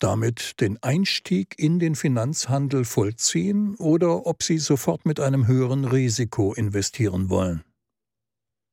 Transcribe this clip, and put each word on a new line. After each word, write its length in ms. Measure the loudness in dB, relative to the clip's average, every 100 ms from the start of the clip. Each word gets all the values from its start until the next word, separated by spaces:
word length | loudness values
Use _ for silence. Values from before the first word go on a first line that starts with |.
damit 640 | 0 0 -2 -4 -8 -2
den 200 | -2 -2
Einstieg 760 | -2 0 0 -2 -2 -2 -2 -2
in 220 | 0 2
den 160 | 0 0
Finanzhandel 880 | 0 0 0 -4 -2 0 0 0 0
vollziehen 920 | 0 0 0 -2 0 0 0 0 -2
oder 500 | 2 2 4 0 -2
ob 180 | -4
Sie 140 | -2 -2
sofort 480 | 0 0 0 -2 -2
mit 140 | 0
einem 260 | 0 2 4
höheren 400 | 4 2 0 0
Risiko 680 | 2 2 0 -2 0 0
investieren 760 | 0 -2 -2 -4 -2 0 0 0
wollen. 340 | 0 0 -2 -8 _ _ _ _ _ _ _ _ _ _